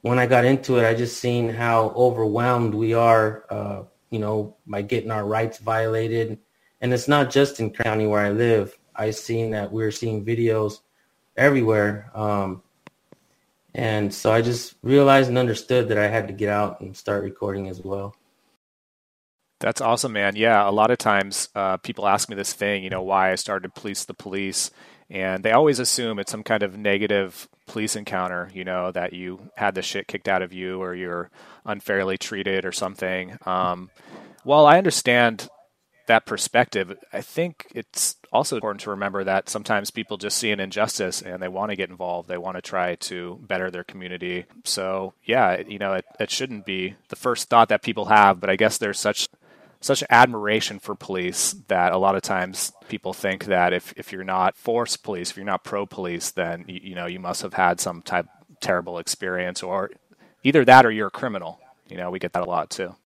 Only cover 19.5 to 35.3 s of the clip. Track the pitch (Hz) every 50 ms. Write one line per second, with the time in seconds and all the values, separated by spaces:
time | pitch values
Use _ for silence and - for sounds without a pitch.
19.5 | _ _ - 113 117 - 120 113 117 120 - 131 110 104 101 98 98 107 110 117
20.5 | 113 101 101 101 101 107 107 113 123 - - 117 104 101 98 98 98 - - -
21.5 | _ 104 98 95 92 92 - - - - 98 101 98 98 - - 110 98 98 -
22.5 | - - 101 101 101 98 95 95 95 92 92 95 98 95 95 95 92 92 - -
23.5 | 101 95 92 92 _ - - 107 98 - - - 98 _ - 101 92 98 98 95
24.5 | 95 - - - _ _ - - - _ _ _ - 98 95 95 92 95 98 110
25.5 | 113 127 156 151 143 120 127 - - - 120 113 110 101 101 - - 110 107 -
26.5 | 113 107 104 98 92 104 104 101 98 101 107 101 104 101 98 92 - - - _
27.5 | _ _ _ - - 113 107 107 - 110 104 - 98 92 90 90 90 87 87 92
28.5 | 92 92 90 92 90 90 90 92 87 92 87 90 90 90 92 90 92 92 101 -
29.5 | _ - 113 101 92 92 87 - - 101 95 - - 101 _ 95 98 92 92 87
30.5 | 92 92 92 92 92 92 92 90 90 90 92 87 87 87 85 - _ - - -
31.5 | - - _ - 104 101 - - 104 98 95 95 95 95 - - 110 98 98 98
32.5 | 98 95 90 92 - - 101 92 98 - 95 92 92 92 92 92 98 - - 92
33.5 | 92 92 92 90 90 90 90 - _ _ - - - - - - - _ _ 123
34.5 | 143 151 151 147 156 180 196 175 - - - 127 120 123 120 117